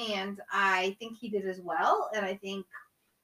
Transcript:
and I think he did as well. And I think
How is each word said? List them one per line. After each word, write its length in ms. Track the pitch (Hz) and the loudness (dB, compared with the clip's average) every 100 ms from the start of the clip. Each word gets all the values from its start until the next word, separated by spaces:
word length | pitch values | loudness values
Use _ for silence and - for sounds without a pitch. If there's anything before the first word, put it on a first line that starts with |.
| 226 | -2
and 280 | 196 196 196 - | -2 -2 -6 -2
I 440 | 190 196 185 190 196 | 2 4 4 2 -2
think 180 | 226 226 | -10 -10
he 140 | 226 | -4
did 160 | 202 190 | -2 -2
as 120 | 185 | -4
well. 480 | 175 165 - 415 - | -2 2 4 4 2
And 120 | 214 190 | 0 -2
I 80 | 196 | -2
think 300 | 190 196 185 - - _ _ _ | -6 -6 -8 -14 -18 _ _ _